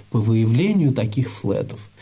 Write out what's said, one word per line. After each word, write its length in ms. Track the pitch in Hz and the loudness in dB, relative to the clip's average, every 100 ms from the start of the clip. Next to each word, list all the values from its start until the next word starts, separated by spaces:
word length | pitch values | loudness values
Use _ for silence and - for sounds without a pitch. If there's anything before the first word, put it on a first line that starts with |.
| - | -6
по 80 | 120 | -2
выявлению 760 | 107 113 113 117 190 202 147 | 2 2 4 2 2 2 2
таких 360 | 127 110 127 127 | 0 -2 -2 -4
флетов 600 | - 98 101 104 - - - | -4 -4 -4 -6 -10 -18 -20